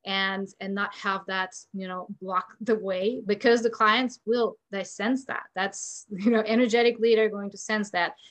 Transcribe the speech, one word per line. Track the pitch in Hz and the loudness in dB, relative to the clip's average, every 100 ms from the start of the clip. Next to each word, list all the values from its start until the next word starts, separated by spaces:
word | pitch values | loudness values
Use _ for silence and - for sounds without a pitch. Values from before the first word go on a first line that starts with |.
| 196 | -4
and, | 190 190 196 196 _ | -2 -2 -2 -8 _
and | 196 | -8
not | 196 202 | -4 -4
have | - 202 190 185 | -4 -4 -4 -4
that, | 190 185 - - | -4 -4 -8 -14
you | 196 185 | -10 -8
know, | 185 180 202 | -8 -10 -12
block | 185 185 - - | -4 -4 -4 -8
the | 220 220 | 0 0
way, | 190 185 202 262 196 | 0 0 0 -2 -4
because | 202 240 240 | 2 4 4
the | 226 | 2
clients | 233 220 226 254 - | 2 4 4 0 -4
will, | 208 240 226 - _ | -2 0 0 -2 _
they | 196 | -8
sense | 185 - 208 262 - | -8 -4 0 0 -2
that. | - - | -8 -8
That's, | 180 190 - - - - | -4 -4 -6 -14 -14 -12
<laughs> | |
you | 185 208 | 0 4
know, | 226 220 | 4 4
energetically, | 233 247 233 240 226 226 | 2 4 6 4 4 4
they're | 220 220 | 6 4
going | 202 202 | 0 -8
to | 196 | -10
sense | - 214 208 | -4 -2 0
that. | 180 170 - - | 0 -2 -4 -20